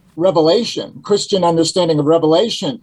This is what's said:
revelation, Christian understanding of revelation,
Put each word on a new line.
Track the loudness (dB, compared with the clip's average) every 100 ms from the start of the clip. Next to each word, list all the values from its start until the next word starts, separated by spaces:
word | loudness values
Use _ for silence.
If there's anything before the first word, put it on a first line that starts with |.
| _ -2
revelation, | 0 2 2 2 0 -8 -12 -12
Christian | -2 -2 0 0
understanding | 0 0 0 0 0 0
of | 2
revelation, | 2 2 2 0 -2 -8 -8